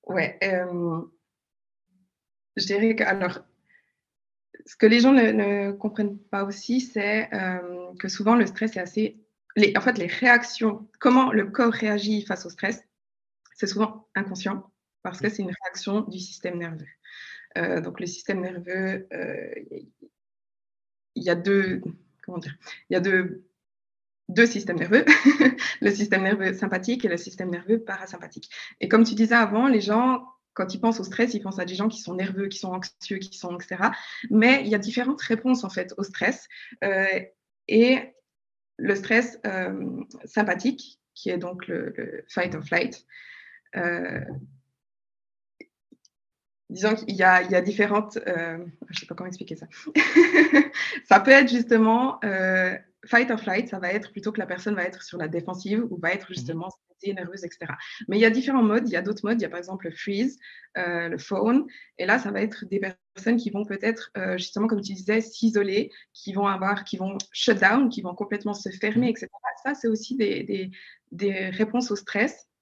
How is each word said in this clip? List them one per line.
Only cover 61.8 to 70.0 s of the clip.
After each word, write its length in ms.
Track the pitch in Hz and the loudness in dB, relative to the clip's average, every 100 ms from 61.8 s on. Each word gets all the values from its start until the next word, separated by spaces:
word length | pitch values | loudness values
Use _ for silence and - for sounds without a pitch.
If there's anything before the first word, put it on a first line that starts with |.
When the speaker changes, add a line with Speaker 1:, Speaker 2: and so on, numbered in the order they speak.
| - - | -20 -6
Speaker 1:
et 60 | 185 | 0
là 100 | 233 | 2
ça 140 | 214 | 0
va 100 | 196 | -2
être 240 | 214 - 214 | -4 -6 -6
des 140 | 196 190 190 _ | -4 -4 -8 _
personnes 240 | - 208 233 | -8 0 0
qui 140 | 226 | 0
vont 140 | 196 208 | -6 -6
peut-être, 440 | 196 208 226 - 214 | -4 -2 -2 -6 -8
euh, 200 | 185 180 | -4 -4
justement 300 | 180 - 214 | -6 -4 -2
comme 140 | 214 | -2
tu 120 | 196 | -4
disais, 280 | 190 190 220 | -10 -2 -2
s'isoler, 720 | 226 - 226 220 202 202 - - _ | -2 -2 0 2 0 0 -2 -10 _
qui 200 | - - | -18 -8
vont 140 | 190 202 | -2 -2
avoir, 360 | 190 190 202 | 0 -2 -2
qui 140 | - 180 | -6 -8
vont 200 | 190 196 - | -6 -8 -12
shut 280 | - - 220 | -2 2 4
down, 300 | 190 233 262 | 4 4 2
qui 120 | 226 | 0
vont 140 | 185 180 | -10 -8
complètement 400 | 202 208 208 196 | -6 -6 -6 -8
se 140 | 190 | -8
fermer, 400 | 185 214 214 247 | -6 -2 0 0
Speaker 2:
Mhm. 60 | 226 | -2
Speaker 1:
et 40 | |
cetera. 200 | - - - - | -8 -10 -10 -8
Ça 120 | 269 285 | -8 -4
c'est 120 | 233 | -2
aussi 280 | 220 | -4